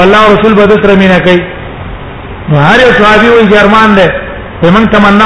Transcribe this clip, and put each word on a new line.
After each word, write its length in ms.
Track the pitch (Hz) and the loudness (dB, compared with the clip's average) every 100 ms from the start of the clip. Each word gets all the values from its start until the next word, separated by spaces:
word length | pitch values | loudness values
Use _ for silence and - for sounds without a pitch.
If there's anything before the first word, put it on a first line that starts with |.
الله 180 | 185 214 214 | 2 2 2
او 80 | 202 | 2
رسول 180 | 220 | 2
به 120 | 208 202 | 2 2
د 80 | 208 | 2
سره 120 | - 196 | 2 2
مینه 240 | 190 180 | 2 0
کوي. 220 | 180 180 170 - - - - - - - - - - | 0 -2 -4 -12 -14 -14 -14 -14 -16 -16 -16 -14 -4
نو 80 | 147 | 0
هر 220 | 151 233 | 0 2
یو 120 | 247 202 | 2 2
صحابي 300 | 208 214 233 | 2 2 2
وایي 180 | 233 208 | 2 2
چې 80 | 208 | 2
ارمان 260 | 202 220 214 202 | 2 2 2 2
دی، 100 | 165 - - - - - | 0 -2 -10 -14 -16 -4
په 60 | 165 | 0
موږ 120 | 208 226 | 0 0
تمنا 320 | 214 202 202 | 0 2 2